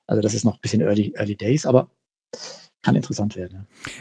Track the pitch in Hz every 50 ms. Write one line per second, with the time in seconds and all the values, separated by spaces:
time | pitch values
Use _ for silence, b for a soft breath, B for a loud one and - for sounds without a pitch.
0 | _ - 107 107 104 107 110 110 - 113 101 - - 117 - 104 82 101 104 107
1 | 104 101 - - 107 101 104 - 98 107 139 156 - 147 123 127 - - _ _
2 | _ _ _ _ _ _ B B B B B B B B B _ - - 127 -
3 | - - - - 104 104 - 95 90 90 92 95 101 - _ - - - - -